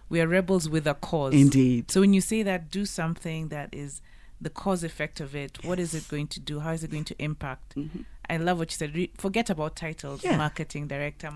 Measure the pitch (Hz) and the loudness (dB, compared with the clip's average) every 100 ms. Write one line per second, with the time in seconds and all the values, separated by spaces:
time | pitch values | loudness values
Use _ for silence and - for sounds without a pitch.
0 | - 165 165 185 185 190 156 156 147 143 | -2 0 4 2 4 2 2 0 0 -2
1 | - 165 135 143 139 135 131 123 - 190 | -2 -2 6 10 10 10 6 4 2 6
2 | 196 190 - 220 202 185 156 196 202 - | 8 6 4 0 0 -2 -4 -4 -4 -2
3 | 165 165 165 160 156 151 143 - 143 - | -4 -4 -6 -6 -6 -8 -10 -10 -10 -12
4 | - - - - 151 - 196 185 165 - | -16 -20 -20 -12 -10 -4 -2 -2 -2 -6
5 | 151 - 139 143 139 - 165 180 170 160 | -6 -6 -10 -8 -8 -8 -4 -2 -2 -4
6 | - 147 147 - - 147 160 160 160 151 | -6 -6 -6 -8 -8 -6 -4 -4 -4 -6
7 | 151 - 151 151 143 131 - - 151 175 | -6 -6 -6 -4 -8 -10 -10 -10 -8 -10
8 | - - - 165 170 175 160 - 151 160 | -12 -12 -6 -2 0 0 -2 -4 -6 -4
9 | 180 - 196 208 226 156 156 - 160 156 | -4 -4 -2 0 0 -2 -4 -6 -10 -8
10 | 143 139 359 - 151 - 151 147 147 139 | -10 -4 0 2 2 -2 -6 -6 -6 -6
11 | 147 - 156 | -6 -8 -10